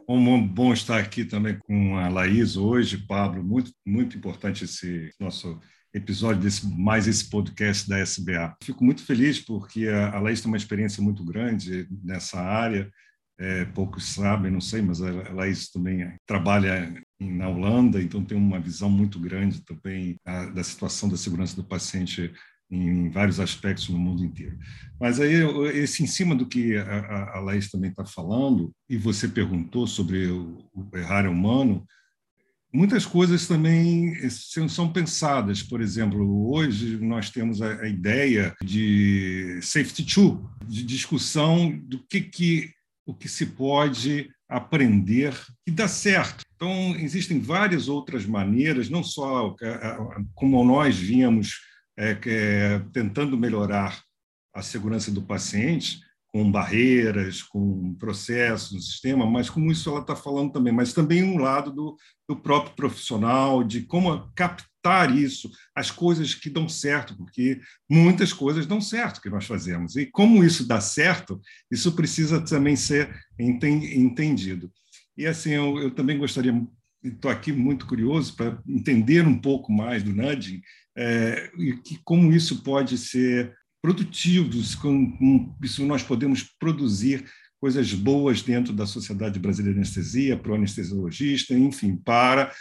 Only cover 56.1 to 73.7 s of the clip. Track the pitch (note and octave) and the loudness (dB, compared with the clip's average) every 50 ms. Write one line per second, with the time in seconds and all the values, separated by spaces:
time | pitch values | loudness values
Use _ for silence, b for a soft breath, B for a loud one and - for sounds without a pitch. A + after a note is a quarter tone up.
56.1 | b b b _ - G#2+ G#2+ G2+ G2 G2+ F2+ F2+ G2 A2 B2 C3 B2+ B2 A#2 A2 | b b b _ -2 0 2 2 2 2 0 0 2 4 4 6 6 4 4 2
57.1 | G2+ G2+ F#2+ F#2+ F2+ - - - - G#2 G2+ G2+ F#2+ F#2 F2+ F2+ F2 E2+ G#2 A2 | 0 0 -2 -4 -6 -10 -12 -10 -6 -2 -2 -2 -2 -2 -4 -6 -6 -6 -6 -8
58.1 | G2+ G2+ - - A#2+ A#2+ A#2+ A#2 A2+ G#2 - - G2 F2+ F2 - - - - C3 | -8 -6 -6 -4 -2 0 0 0 0 -2 -6 -8 -10 -10 -10 -10 -10 -6 -4 -2
59.1 | C#3 C3 A#2 A2 A#2 B2 A#2+ - - D#3+ D#3 D#3+ D#3+ D#3+ - E3 C#3+ D3 C3+ - | 0 2 2 2 2 0 0 -2 -2 0 0 2 0 0 -2 -4 -6 -6 -4 -6
60.1 | D3 - - C#3+ C#3 C#3 C#3+ C#3 C3+ C#3+ B2 B2 A2+ A#2+ B2 B2 - E3+ D#3+ D3+ | -8 -8 -6 -6 -4 -2 -2 -2 0 0 0 2 2 2 0 0 2 2 2 4
61.1 | E3+ F3 F#3 F#3+ F#3 E3 C3 C3+ C3+ C#3 C#3+ D3 C3+ C#3+ D3+ D3+ C#3+ b b b | 4 4 4 4 2 2 2 2 2 0 -2 -4 -6 -8 -8 -8 -10 b b b
62.1 | b b _ - D3 B2 - D#3 C#3+ D3 C#3+ - - - C#3 A#2+ G2+ - - - | b b _ -8 -8 -6 0 2 2 2 2 0 -6 -4 -4 -4 -4 -4 -8 -4
63.1 | B2 G#2 G#2+ A#2+ B2 C3+ C3+ C#3 C3+ B2+ A#2+ G#2+ A2+ A#2+ - - - F3 F#3 F3+ | -2 0 2 2 4 4 4 4 4 2 2 0 -2 -4 -4 -2 0 0 2 2
64.1 | D3+ - - - - - F3+ F3 F3+ - - _ _ _ - F3 F#3 F#3 F3 C#3 | 0 -2 -4 -8 -4 -2 -2 -2 -2 -6 -18 _ _ _ 0 4 4 6 6 6
65.1 | B2 C#3+ C#3+ C3 - - - - B B B B B C#3+ C3 - - - E3+ F3 | 4 4 2 0 -2 -6 -12 -14 B B B B B -8 -6 -6 -4 0 2 2
66.1 | E3+ D#3+ D#3 - - - - D3+ C#3 E3 D#3+ D#3+ - - - C#3+ C#3+ D3 - - | 2 2 0 -2 -4 -6 -8 -6 -4 -4 -4 -4 -4 -4 -2 0 0 0 -2 -4
67.1 | G#2 G2 F2+ - - - B2 C3 C3 C3 B B B B B - C#3+ E3 E3 F3 | -12 -16 -16 -10 -4 0 0 0 0 -2 B B B B B 4 6 8 8 8
68.1 | F#3 E3 - - - - C#3 C#3 D#3 D#3+ D#3 D#3+ G3+ A3 G3+ - G#3+ A#3 A#3+ G3 | 8 6 4 0 0 0 -2 0 0 0 -2 -2 -2 -2 -2 -2 -4 -4 -4 -4
69.1 | - - - G2+ G#2 G2+ G2+ - A#2 F#2 D#2+ F2+ F2 E2+ E2+ E2 F#2 C3 C#3+ B2+ | -6 -8 -10 -6 -6 -6 -6 -4 -6 -6 -4 -4 -4 -4 -4 -4 -4 -4 -6 -2
70.1 | - - G3+ A3+ A3+ G#3 F3 E3 E3 - C3 A#2+ A#2 G#2+ G#2 - - D3 D3+ F3+ | 2 6 8 10 10 10 10 8 6 4 0 0 0 0 0 0 0 2 4 4
71.1 | F3 - - - G2 - b b b b b b A#2+ B2 - F3 E3 E3+ D#3+ D#3 | 2 0 -2 -8 -12 -12 b b b b b b -4 -2 0 0 0 2 0 0
72.1 | - - D#3+ D3+ E3 D#3 D#3+ - D#3+ C#3+ C#3 D3 D3 C3 - - D3+ C#3+ D3 C#3 | 0 0 0 2 2 0 0 0 2 2 4 4 2 2 2 2 2 2 0 0
73.1 | B B B B B - A#2 B2 B2 B2 - D3 | B B B B B -4 0 0 0 2 2 2